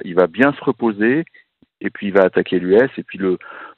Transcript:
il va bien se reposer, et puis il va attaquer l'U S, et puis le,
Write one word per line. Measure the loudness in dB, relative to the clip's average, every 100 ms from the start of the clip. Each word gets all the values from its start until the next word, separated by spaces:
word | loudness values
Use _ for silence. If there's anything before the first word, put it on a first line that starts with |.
il | -4 0
va | 0
bien | 2 0
se | 0 -4
reposer, | -2 -2 0 0 0 -4 _ _ _ _ -10
et | -10
puis | -8 0
il |
va | 2
attaquer | 2 2 -2 -2
l'U | 2 4
S, | 2 -2
et |
puis | -12 -6
le, | -4 -4 -8 -20 -20